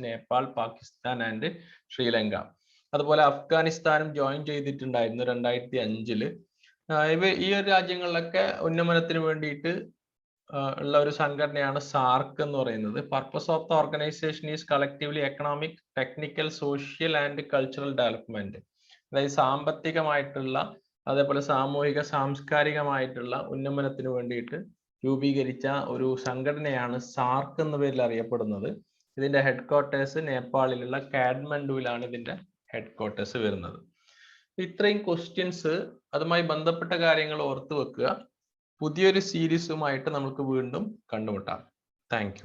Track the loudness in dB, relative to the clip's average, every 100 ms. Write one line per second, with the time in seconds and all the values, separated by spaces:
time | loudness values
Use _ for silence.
0 | -8 -6 0 0 0 -2 -4 -6 -20 _
1 | -6 -2 -2 -4 -6 -8 -16 -20 -12 -2
2 | 2 2 2 -2 -6 _ _ _ _ 0
3 | 4 6 6 6 2 4 4 2 4 4
4 | 2 0 0 0 -4 -4 -4 -4 -2 0
5 | 0 0 -2 0 0 0 -2 -2 -2 -2
6 | -2 -2 -2 -6 -18 _ _ _ -2 2
7 | 4 4 4 2 2 2 4 4 4 -2
8 | 0 -2 0 2 2 0 0 2 4 4
9 | 2 0 0 0 -4 -4 -4 -4 -6 _
10 | _ _ _ _ -10 -4 -4 -2 4 4
11 | 4 2 0 0 -2 0 0 0 0 2
12 | 4 4 2 -2 -2 0 0 0 -2 -4
13 | -2 -4 -2 -6 0 0 2 4 4 0
14 | -4 -2 -4 -4 -6 -6 0 2 2 -2
15 | -4 -2 -2 -2 -4 -2 -4 -10 _ -4
16 | -4 -4 -8 -4 -4 -2 -2 -2 -4 -2
17 | 0 2 0 -4 0 0 0 -4 -4 0
18 | 0 0 -8 -8 -8 -10 -18 _ _ _
19 | -6 -2 0 2 2 2 -2 -2 -2 0
20 | 2 2 0 -4 -2 -2 -4 -8 _ _
21 | -2 2 2 2 2 2 2 0 0 0
22 | 0 0 0 -2 0 2 2 2 0 0
23 | -2 -4 -6 -4 -4 -4 -4 -2 -2 -2
24 | -4 -2 -2 -4 -6 -8 -10 _ _ _
25 | 0 2 2 2 0 -2 -2 0 -2 0
26 | 0 0 -2 -2 -2 -2 -2 -2 -2 -4
27 | -6 -2 2 2 0 -2 -2 2 2 2
28 | 0 0 -2 -2 -2 -2 -4 -8 -14 _
29 | _ -4 2 4 4 2 2 2 4 0
30 | 0 -2 -2 -2 0 2 2 0 -4 -6
31 | -2 2 2 0 -2 -4 -2 -2 -2 -4
32 | -6 -8 -8 -10 -12 _ _ -10 -8 -6
33 | -6 -4 -4 0 0 -2 -6 -12 -18 _
34 | _ -20 -20 -20 _ -8 -8 0 2 2
35 | 0 -2 -4 -4 -4 -2 -2 -2 -4 -12
36 | _ -4 2 2 2 0 0 0 0 2
37 | 4 4 2 -2 -2 -4 -4 -2 -2 0
38 | 0 0 -8 _ _ _ _ -6 -4 4
39 | 6 6 2 0 2 2 0 -2 -2 0
40 | -2 -2 -4 -4 0 0 0 -4 -6 -8
41 | -8 -6 -4 -4 -4 -8 -10 _ _ _
42 | -4 -2 -2 -6